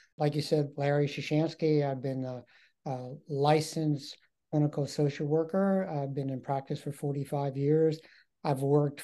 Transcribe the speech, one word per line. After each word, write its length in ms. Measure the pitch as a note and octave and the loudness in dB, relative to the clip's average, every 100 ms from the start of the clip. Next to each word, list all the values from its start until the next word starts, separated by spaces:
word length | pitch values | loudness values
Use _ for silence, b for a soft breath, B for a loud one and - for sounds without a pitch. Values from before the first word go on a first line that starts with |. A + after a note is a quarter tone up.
| b - | b -2
Like 160 | D3 | 0
you 80 | D3 | 0
said, 280 | D3+ D#3 C#3+ - | 0 0 0 -2
Larry 300 | C#3+ D3 C#3+ | 0 2 0
Shishansky, 800 | D3 - D3+ D#3+ - D#3+ D3+ C#3 | -2 0 0 0 0 2 2 2
I've 160 | C3 | -2
been 220 | C3+ C3 | -4 -4
a, 640 | B2+ B2 - _ _ _ D3+ | -6 -8 -14 _ _ _ -8
a 240 | B2+ B2 B2+ - | -8 -8 -14 -6
licensed 880 | C#3 D3 D#3 D#3 E3 D3+ D3 - - _ _ _ | 2 4 4 2 -2 0 -2 -4 -18 _ _ _
clinical 380 | D3+ D3 D3 C#3 | 0 2 0 -4
social 400 | - C#3+ C#3 D3 | 0 0 0 0
worker. 600 | D#3+ D#3+ F#3+ G3 F#3+ F3+ | 0 0 0 2 2 0
I've 280 | D3+ C#3 C#3 | -4 -4 -4
been 140 | C3+ | -4
in 120 | C3 | -4
practice 400 | - C3+ C3+ D3+ | -4 -4 -4 -6
for 120 | C#3+ | -8
forty-five 640 | - C#3+ C#3+ C#3 C#3+ C#3 C3+ | -6 -4 -4 -4 -4 -2 0
years. 420 | C#3 D#3 D#3+ D#3 b b b _ | 2 4 4 0 b b b _
I've 180 | D3+ C3+ | -4 0
worked 400 | C#3 D3 C#3+ C#3+ | 2 4 2 -2